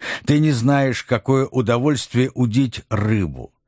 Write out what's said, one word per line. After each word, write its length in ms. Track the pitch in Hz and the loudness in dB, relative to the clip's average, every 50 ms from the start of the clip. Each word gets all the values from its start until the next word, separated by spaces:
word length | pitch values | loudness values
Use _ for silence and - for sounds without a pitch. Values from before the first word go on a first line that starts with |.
| - - - - - | -12 -10 -10 -6 -2
«Ты 140 | - 147 151 | 0 2 2
не 120 | 156 156 | 2 2
знаешь, 520 | 143 117 113 135 143 143 139 135 120 - - | 2 2 2 2 2 2 2 0 -2 -4 -4
какое 420 | - 123 110 - - 135 135 135 | -2 -4 -2 0 0 0 2 0
удовольствие 880 | - - 131 120 98 117 120 127 151 147 123 - - - 117 127 131 - | 0 0 -2 0 0 0 0 2 0 0 0 -2 -2 0 0 0 0 0
удить 480 | - 123 117 107 127 139 123 - - - - | 0 -2 0 2 2 0 0 -2 -8 -10 -6
рыбу, 640 | - 101 101 107 110 107 95 76 65 64 58 - _ _ _ | -4 -2 0 0 0 0 0 -2 -6 -10 -14 -16 _ _ _